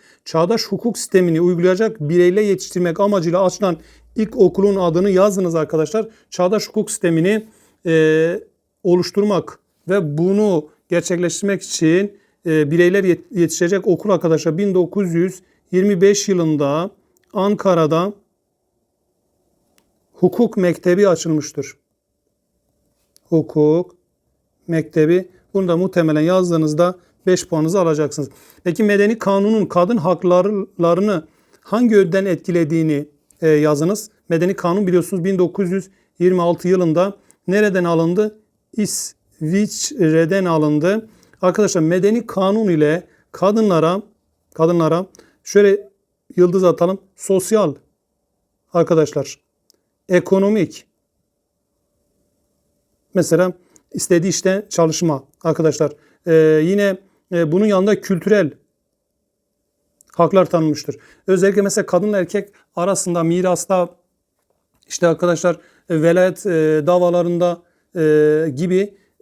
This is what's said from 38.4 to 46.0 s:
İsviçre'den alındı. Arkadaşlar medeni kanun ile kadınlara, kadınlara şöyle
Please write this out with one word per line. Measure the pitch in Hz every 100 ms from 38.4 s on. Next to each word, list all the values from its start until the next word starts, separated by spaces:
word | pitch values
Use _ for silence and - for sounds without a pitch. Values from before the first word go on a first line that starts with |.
| _ _ _ -
İsviçre'den | 208 - - - _ _ 156 190 208 - - 294 165 160 165 196
alındı. | 185 165 151 151 170 214 220 _ _ _
Arkadaşlar | 180 180 202 190
medeni | 160 180 196 226 233
kanun | - 190 214 214
ile | 165 147 160 - _ _
kadınlara, | - 190 214 214 165 156 190 - _ _ _ _
kadınlara | - 165 175 156 165 190 - _ _
şöyle | - 202 202 202 - _